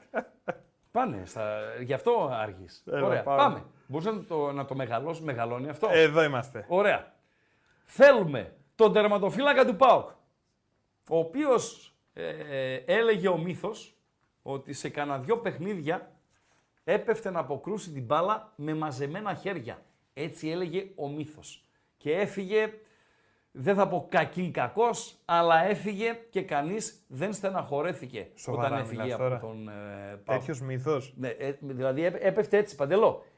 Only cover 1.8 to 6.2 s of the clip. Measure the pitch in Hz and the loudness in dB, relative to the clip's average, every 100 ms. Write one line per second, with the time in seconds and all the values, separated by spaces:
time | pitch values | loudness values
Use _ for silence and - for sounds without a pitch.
1.8 | 123 135 233 233 156 117 107 92 90 - | -4 0 2 2 2 -2 -4 -8 -18 -20
2.8 | - 143 135 120 139 139 285 131 - _ | -6 0 2 2 2 4 4 2 -12 _
3.8 | - 139 185 214 - 160 143 139 135 135 | -8 -6 -4 -6 -4 -2 -2 -4 -6 -6
4.8 | 123 117 143 160 160 120 117 123 139 143 | -4 -4 -4 -6 -6 -4 -4 -4 -8 -2
5.8 | 220 170 160 156 | 4 6 8 6